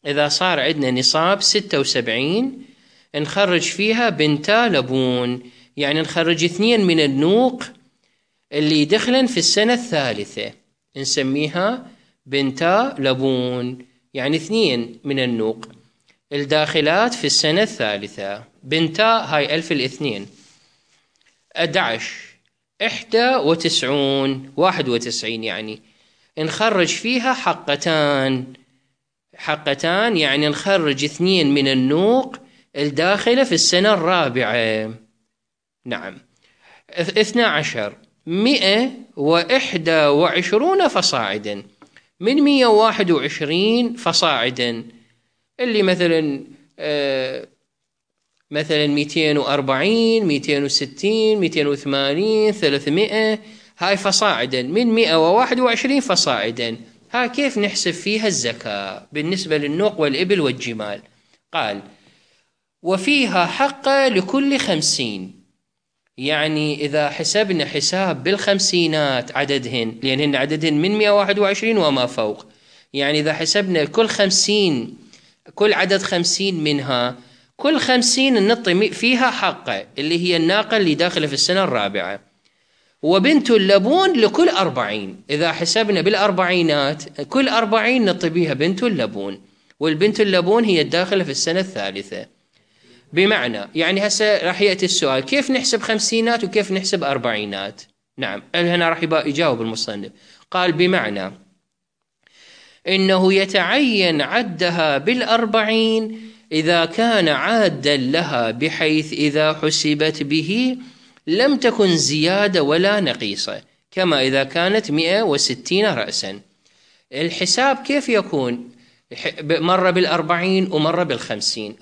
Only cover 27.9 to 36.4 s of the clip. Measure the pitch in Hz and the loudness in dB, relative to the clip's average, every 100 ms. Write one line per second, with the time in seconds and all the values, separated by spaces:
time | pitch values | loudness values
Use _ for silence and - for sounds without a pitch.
27.9 | 156 147 139 135 131 127 127 _ _ _ | 2 2 2 0 -2 -6 -14 _ _ _
28.9 | _ _ _ _ - - 151 147 139 165 | _ _ _ _ -14 -6 -4 -2 -2 0
29.9 | 180 233 190 151 139 151 147 196 196 156 | 0 0 0 0 2 0 -2 0 0 2
30.9 | 135 143 - 180 190 147 143 135 131 131 | 0 -4 0 2 4 4 2 2 2 2
31.9 | 151 196 247 254 - - _ _ 139 147 | 2 4 2 0 -10 -20 _ _ -4 -4
32.9 | 147 170 202 233 247 262 165 - 180 202 | 0 0 0 2 2 2 2 2 4 4
33.9 | 208 165 185 147 123 113 120 113 110 110 | 2 2 2 0 0 0 0 0 -2 -4
34.9 | 113 _ _ _ _ _ _ _ _ 127 | -10 _ _ _ _ _ _ _ _ -10
35.9 | 107 90 - _ _ | -10 -10 -16 _ _